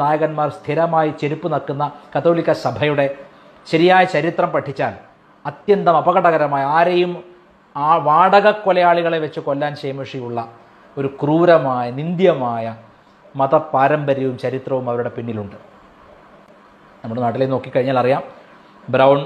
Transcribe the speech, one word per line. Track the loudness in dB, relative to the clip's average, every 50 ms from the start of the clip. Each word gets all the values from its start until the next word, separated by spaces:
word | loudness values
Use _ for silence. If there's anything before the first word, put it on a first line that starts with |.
നായകന്മാർ | 0 0 0 0 0 -2 -2 -4 -4 -4 -6
സ്ഥിരമായി | -8 -8 -4 -2 -2 0 0 0 0 0 -2 -4 -4
ചെരുപ്പ് | -6 -6 -6 -6 -4 -4 -4
നക്കുന്ന | -4 -4 -6 -6 -6 -6 -6 -8 -14 -20 -6 -6
കത്തോലിക്ക | 0 0 2 2 2 0 0 -2 -2 -2
സഭയുടെ | -4 -4 -2 -2 0 0 0 0 -2 -4 -8 -14 -20 -20 -20 -20 -20 -20 -20 -6
ശരിയായ | -2 0 2 4 6 6 6 4 2 0
ചരിത്രം | -2 -2 -2 -2 -2 -2 -2 -2
പഠിച്ചാൽ | -4 -4 -4 -6 -4 -6 -6 -6 -10 -16 -20 _ _ _ _ _ _ -14
അത്യന്തം | -14 -14 -8 0 2 2 4 4 4 2 4
അപകടകരമായ, | 2 2 2 4 4 4 2 2 0 0 0 -2 -2 0 2
ആരെയും | 2 2 2 2 0 0 0 -4 -8 -14 -18 -20 -20 _ _ _ _ _ _ _
ആ | -4 0 2 2 2 2
വാടക | 2 4 4 6 6 6 6 4 4 2 0 -2
കൊലയാളികളെ | 0 2 2 4 4 4 2 2 0 -2 -2 -4
വെച്ച് | -6 -8 -8
കൊല്ലാൻ | -6 -4 -4 -2 -4 -6 -6 -8 -8
ശേഷിയുള്ള | -8 -8 -8 -10 -10 -10 -10 -8 -6 -6 -8 -8 -10 -14 -20 -20 -20 _ _ _ _ -8
ഒരു | -6 -6 -6 -6 -4
ക്രൂരമായ, | -2 0 2 4 6 6 6 4 4 0 -2 -4 -4 -6
നിന്ദ്യമായ | -6 -8 -6 -6 -2 2 2 2 2 2 -2 -4 -4 -4 -6 -8 -10 -12 -18 -20 _ _ _ _ _ _ _ -14 -4
മതപാരമ്പര്യവും | -4 0 2 2 0 0 0 0 2 2 2 2 0 0 -2 -2 -2 -2 -4 -4
ചരിത്രവും | -4 -6 -6 -6 -6 -6 -6 -6 -4 -4 -4
അവരുടെ | -4 -4 -6 -6 -8
പിന്നിലുണ്ട്. | -8 -8 -8 -8 -8 -10 -10 -14 -20 -20 -20 -20 -20 -20 _ _ _ -20 -20 -20 -20 -20 -20 -20 -20 _ _ -20 -20 _ _ _ _ _ -20 -20 -16
നമ്മുടെ | -12 -10 -6 -4
നാട്ടിലേക്ക് | -2 -2 0 0 -2 0 -2
നോക്കിക്കഴിഞ്ഞാൽ | -4 -4 -2 -2 -2 0 2 0 0 2
അറിയാം, | 2 0 0 -2 -8 -16 -20 -20 -20 -20 -20 -20 -20 _ -20 -8 -2 2
ബ്രൗൺ | 4 6 6 6 4 0